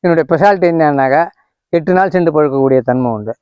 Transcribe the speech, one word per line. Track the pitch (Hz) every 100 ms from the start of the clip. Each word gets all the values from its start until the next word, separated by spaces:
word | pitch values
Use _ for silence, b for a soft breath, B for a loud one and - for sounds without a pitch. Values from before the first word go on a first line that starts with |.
என்னுடைய | 180 165 143
ஸ்பெஷாலிட்டி | 160 202 196 175
என்னன்னாக்கா, | 165 156 139 131 143 - _ _ _ _
எட்டு | 170 156
நாள் | 185 190
சென்று | 180 165
பழுக்கக்கூடிய | 151 147 135 135 131
தன்மை | 127 127 123
உண்டு. | 110 107 -